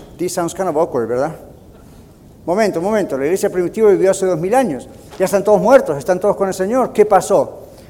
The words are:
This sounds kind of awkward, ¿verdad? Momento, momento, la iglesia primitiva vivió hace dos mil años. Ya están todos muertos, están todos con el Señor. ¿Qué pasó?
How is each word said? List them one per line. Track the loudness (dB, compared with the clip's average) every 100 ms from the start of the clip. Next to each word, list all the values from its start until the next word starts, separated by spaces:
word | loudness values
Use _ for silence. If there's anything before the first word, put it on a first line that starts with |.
| -8 -10
This | -6
sounds | -4 -4
kind | -4 -2
of | -2
awkward, | -2 -2 -4
¿verdad? | -4 -4 -8 -18 -20 -20 -20 -20 -20 -20 -20 -20 -12 -4
Momento, | 0 0 0
momento, | -2 -2 -2 -2
la | -2
iglesia | 0 -2
primitiva | -2 -4 2 4
vivió | 4 2
hace | 2 -2
dos | -2
mil | 0
años. | 0 0 -4 -10 -20 -16 -4
Ya | 0
están | 0
todos | 2 2
muertos, | 6 4 4 -2
están | -2 0
todos | 0 0
con | -2
el |
Señor. | -2 -2 0 0
¿Qué | 2 4
pasó? | 4 4 0 0 -6 -20 -20